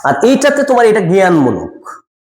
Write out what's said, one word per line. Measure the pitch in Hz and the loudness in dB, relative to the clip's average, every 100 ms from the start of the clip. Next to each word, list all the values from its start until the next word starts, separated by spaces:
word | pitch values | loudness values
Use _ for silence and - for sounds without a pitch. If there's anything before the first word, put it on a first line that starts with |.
আর | 135 135 | -4 0
এইটাতে | 226 269 285 285 | 0 2 0 0
তোমার | 277 247 233 | 0 2 2
এটা | 214 | 0
জ্ঞানমূলক। | 175 190 185 170 127 101 - - - - _ _ _ | 0 0 2 2 0 -2 -8 -16 -20 -20 _ _ _